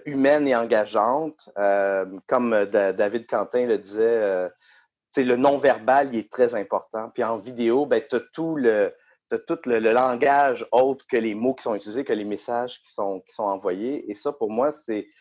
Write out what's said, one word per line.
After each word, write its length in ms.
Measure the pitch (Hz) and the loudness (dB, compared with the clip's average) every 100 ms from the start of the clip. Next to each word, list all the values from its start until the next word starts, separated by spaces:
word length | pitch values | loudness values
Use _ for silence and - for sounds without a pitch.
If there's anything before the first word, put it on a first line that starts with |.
| 151 | -2
humaine 440 | 135 139 151 143 | 0 4 4 4
et 60 | 120 | 2
engageante. 920 | 113 113 101 107 110 143 156 - - 95 | 2 0 2 0 2 0 -4 -10 -12 -2
Euh, 480 | 101 101 98 95 92 95 - | 2 2 2 -2 -4 -10 -2
comme 380 | 127 120 107 101 | 0 2 2 2
Da-, 260 | 107 98 | 2 2
David 340 | 92 104 117 117 | 0 -2 -2 -4
Quentin 400 | 113 98 123 120 | -4 -2 -2 0
le 100 | 104 | -2
disait, 240 | 98 107 | -2 0
euh, 480 | 113 117 101 92 90 | 2 2 0 -2 -4
tu 720 | - _ _ _ _ _ 143 | -10 _ _ _ _ _ -2
sais, 20 | |
le 140 | 127 120 | 0 4
non-verbal, 720 | 139 143 135 117 110 139 139 | 4 4 2 2 2 2 2
il 80 | 113 | -4
est 120 | 101 | -6
très 240 | - 120 113 | 0 0 0
important. 540 | 98 101 - 110 113 | -4 -6 -4 -10 -8
Puis 100 | - | -6
en 140 | 113 113 | -4 -4
vidéo, 480 | 107 120 113 131 143 | -8 -2 0 2 2
ben, 180 | 117 - | -2 0
t'as 120 | 123 - | -6 -6
tout 240 | - 165 151 | -8 -6 0
le, 360 | 120 107 95 - _ _ _ | 2 2 0 -4 _ _ _
t'as 100 | 113 | -8
tout 180 | - 165 127 | -4 -6 -2
le, 140 | 113 | 0
le 140 | 110 | 4
langage 760 | 120 127 123 139 143 139 113 113 | 4 2 2 2 4 2 0 0
autre 340 | 120 131 135 _ | 2 2 0 _
que 100 | 120 | -2
les 180 | 113 104 | 0 -2
mots 200 | 123 131 | -4 -4
qui 80 | |
sont 100 | 123 | -4
utilisés, 300 | 101 107 120 | -6 -6 -8
que 100 | 135 | -4
les 120 | 107 104 | -4 -4
messages 560 | 101 - 120 123 - | -8 -4 -4 -4 -10
qui 100 | _ | _
sont, 300 | - 101 95 | -6 -6 -6
qui 120 | - | -10
sont 120 | - 101 | -6 -4
envoyés. 680 | 98 98 95 120 147 - | -2 -4 -4 -4 -6 -8
Et 20 | |
ça, 200 | 101 143 | -8 -8
pour 180 | - 107 | -4 -4
moi, 220 | 110 147 | 0 -2
c'est, 340 | 147 - 107 - _ | -2 -8 -8 -8 _